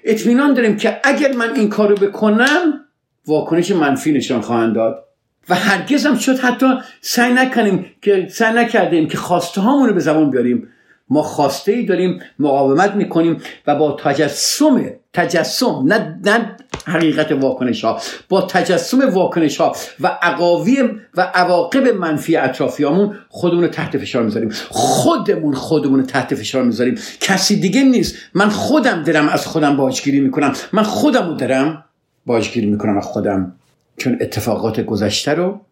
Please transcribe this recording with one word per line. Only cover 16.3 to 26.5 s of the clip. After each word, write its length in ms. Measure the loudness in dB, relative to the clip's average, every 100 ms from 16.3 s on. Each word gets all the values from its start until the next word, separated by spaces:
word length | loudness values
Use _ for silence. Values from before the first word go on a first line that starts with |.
| 0 -2 -10 -14 -12 -4
حقیقت 460 | 0 0 0 0
واکنش 520 | 0 0 0 -2 -2
ها، 180 | -2 -4 -8 -14 -2
با 120 | -2
تجسم 680 | 0 0 0 0 2 2 2
واکنش 480 | 2 0 2 0 2
ها 180 | -2 -2 -10 -4
و 180 | -4 0
عقاوی 680 | -2 2 2 2 2 2 0 -4 -6 -4
و 140 | -2
عواقب 540 | 0 2 0 0 2 2
منفی 480 | 0 -2 -4 0 0
اطرافیامون 800 | 0 -2 -4 -2 0 2 0 -4 -16
خودمون 340 | -4 0 2
رو 60 | 0
تحت 280 | -2 -6 -6
فشار 260 | -4 -2
می‌ذاریم. 260 | -2 -2 -4 -6 -8
خودمون 840 | -2 0 2 2 0 0 -2 -2
خودمون 460 | -4 -2 0 2 2
رو 60 | 2
تحت 300 | -2 -2 -6
فشار 280 | -4